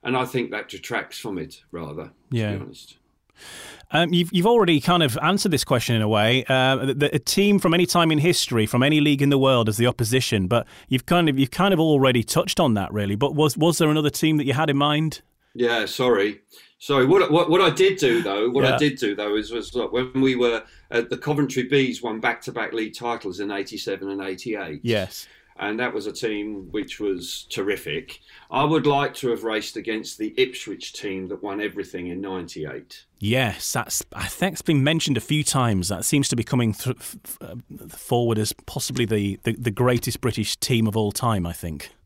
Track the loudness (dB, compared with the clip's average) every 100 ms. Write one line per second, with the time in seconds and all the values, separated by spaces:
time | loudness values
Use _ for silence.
0 | -2 -2 -2 -4 -4 -6 -10 -14 -8 -6
1 | -6 -10 -8 -8 -10 -14 _ -12 -10 -12
2 | -14 _ _ -4 -2 -4 -8 -18 -20 -20
3 | _ _ _ _ -20 -18 -20 -20 -4 0
4 | 2 2 2 2 4 6 6 4 4 4
5 | 4 2 0 2 2 0 2 0 2 2
6 | 2 4 4 2 2 2 2 2 0 0
7 | 0 0 0 2 4 4 4 4 4 4
8 | 4 4 4 2 2 2 2 2 4 4
9 | 4 4 4 4 4 4 2 2 2 2
10 | 0 2 2 0 2 0 -2 -14 -4 -4
11 | 2 2 4 2 0 2 2 4 4 6
12 | 4 4 2 0 0 2 2 2 0 -2
13 | -2 0 0 2 0 4 2 4 2 4
14 | 0 2 2 2 2 0 0 2 2 2
15 | -2 -4 _ _ _ -2 0 0 -2 0
16 | 2 4 2 -2 _ -20 -20 _ 0 2
17 | 6 6 6 4 4 4 4 4 2 4
18 | 2 2 0 0 0 2 2 4 2 0
19 | -2 -2 -2 -2 -2 -8 -6 -6 -2 -2
20 | -2 0 2 2 0 0 -6 -20 _ -4
21 | -2 -6 -2 0 0 -2 2 2 2 -2
22 | -6 -4 -4 -4 -8 -8 -6 -4 -6 -6
23 | -6 -6 -6 -8 -6 -6 -8 -8 -6 -6
24 | -6 -6 -6 -8 -8 -8 -8 -6 -2 -2
25 | -2 -10 -18 -20 _ -8 -6 -2 -4 -4
26 | -8 -6 -4 -4 -6 -8 -8 -8 -8 -6
27 | -4 -4 -6 -12 -10 -6 -4 -4 -4 -8
28 | -8 -20 _ -20 -6 -2 2 2 2 2
29 | 0 -2 -2 -2 -2 -4 -4 -8 -6 -6
30 | -8 -8 -6 0 -2 -2 -12 -12 -12 -10
31 | -8 -8 -8 -8 -8 -6 -6 -6 -10 -10
32 | -8 -8 -8 -8 -10 -10 -10 -12 -16 -20
33 | _ _ -2 0 0 -4 -6 -6 -4 -8
34 | -8 -10 -10 -4 -4 -2 0 2 2 0
35 | 0 -2 0 -2 0 0 2 2 0 -4
36 | 0 0 2 -2 0 0 0 -2 -6 -8
37 | -10 -16 -16 -16 -14 -16 -16 -18 -18 -18
38 | -2 0 2 0 -2 -6 -10 -8 -6 -2
39 | 0 0 0 -2 -4 -2 -4 0 2 2
40 | -2 -4 -4 -2 -4 -4 -2 0 2 0
41 | -2 -2 -2 0 -2 -6 -10 -10 -14 _